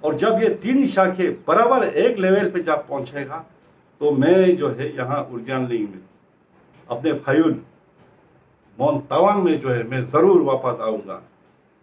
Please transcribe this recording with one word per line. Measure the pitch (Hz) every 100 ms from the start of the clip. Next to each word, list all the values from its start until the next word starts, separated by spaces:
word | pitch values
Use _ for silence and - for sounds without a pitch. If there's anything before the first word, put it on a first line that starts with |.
और | 151
जब | - 220 220
ये | 214
तीन | - 220 262 254
शाखे | 196 185 185 170 - -
बराबर | 190 240 262
एक | 190 151 240 214
level | 185 196 185
पे | 175
जब | 165 147 -
पहुंचेगा | 139 127 143 135 160 - _ _ _ _ -
तो | 147
मैं | 135 147 190 185 175
जो | 139
है | 117 147 131
यहाँ | 123 143 123
उर्जान | 117 113 131 123
लिंग | 117 101
में | 95 - _ _ _ _ _ _ - -
अपने | 120 156
फायुल | 147 - 151 160 - - _ _ _ _ _ _ _ _ _ _ 117
मोन | 147 139
तवांग | - 143 196 202
में | 175 139
जो | 131
है | 120
मैं | 113 131
ज़रूर | 123 151 185 175
वापस | 139 127 123 113
आऊँगा, | 110 107 95 87 - _ _ _ _ _